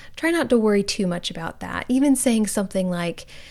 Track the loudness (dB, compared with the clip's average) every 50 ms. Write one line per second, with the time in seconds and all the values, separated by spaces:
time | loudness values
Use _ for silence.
0 | -20 -18 -10 -4 -2 0 0 0 2 2 2 4 4 4 4 2 2 0 -2 -2
1 | -2 -2 -2 -4 -6 -8 -8 -8 -8 -10 -10 -10 -10 -8 -6 -6 -2 0 2 4
2 | 6 4 4 4 4 2 2 2 2 0 0 -2 -2 0 -2 -2 0 0 -2 -2
3 | -2 -4 -6 -8 -14 -18 -18 -20 -20 -20